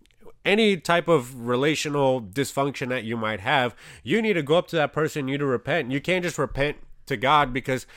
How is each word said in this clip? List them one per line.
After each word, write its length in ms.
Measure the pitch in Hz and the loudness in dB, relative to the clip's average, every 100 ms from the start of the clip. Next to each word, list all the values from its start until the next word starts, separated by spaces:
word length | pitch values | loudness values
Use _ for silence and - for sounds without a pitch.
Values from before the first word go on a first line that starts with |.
| _ _ - - | _ _ -20 -6
any 320 | 160 208 214 185 | 0 4 4 2
type 300 | - 170 165 | 0 0 4
of 400 | 160 120 131 117 | 2 2 -8 -2
relational 760 | 123 147 147 151 143 135 131 | 0 2 0 -2 2 2 2
dysfunction 680 | 101 107 131 - 139 - 123 | -2 -4 -4 -2 -2 -4 -4
that 160 | 127 | -4
you 120 | 110 117 | -4 -4
might 220 | 110 104 | -4 -2
have, 380 | 113 147 123 - - - | 0 2 0 -4 -18 -14
you 180 | 110 208 | -2 0
need 120 | 220 | 2
to 100 | 175 | 0
go 140 | 139 165 | 2 2
up 100 | 175 | 2
to 100 | 165 | -2
that 160 | 143 | 0
person, 360 | 151 156 151 131 | 0 -2 -2 -4
you 60 | |
need 40 | 143 | -2
to 80 | 143 | 0
repent. 460 | 117 - 165 123 | -2 0 -2 -2
You 80 | 139 | -4
can't 240 | - 185 | -2 -2
just 120 | 175 151 | -2 -2
repent 420 | 135 135 143 139 - - | -2 0 -2 -2 -14 -20
to 120 | - 131 | -8 -2
God, 360 | 127 151 135 | 4 4 4
because 320 | 127 127 131 - | -2 -4 -4 -6